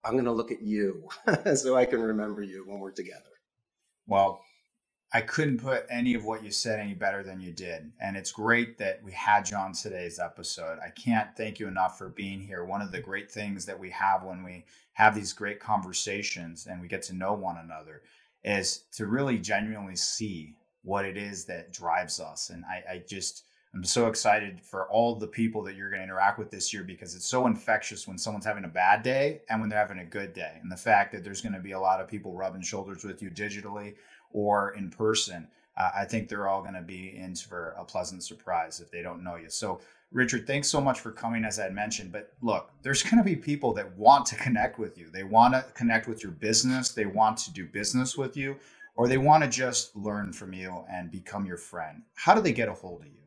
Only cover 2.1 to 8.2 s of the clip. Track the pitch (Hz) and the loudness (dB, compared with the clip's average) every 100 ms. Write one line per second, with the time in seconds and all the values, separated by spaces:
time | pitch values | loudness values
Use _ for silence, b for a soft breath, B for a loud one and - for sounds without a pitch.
2.1 | 107 104 104 98 95 92 101 98 95 92 | 0 -2 -6 -8 -10 -12 -10 -10 -10 -10
3.1 | - - _ _ _ _ _ _ _ - | -12 -20 _ _ _ _ _ _ _ 2
4.1 | 98 98 - b b b _ _ _ _ | 4 4 2 b b b _ _ _ _
5.1 | 117 113 - 151 120 131 123 - 120 123 | -2 0 0 2 0 0 -2 0 0 2
6.1 | 117 107 110 104 - 117 107 104 92 101 | 2 0 -4 -4 -4 0 -2 -4 -2 -2
7.1 | 98 95 92 90 82 90 82 76 - 98 | -2 -6 -10 -12 -10 -8 -10 -12 -8 -6
8.1 | 98 | -6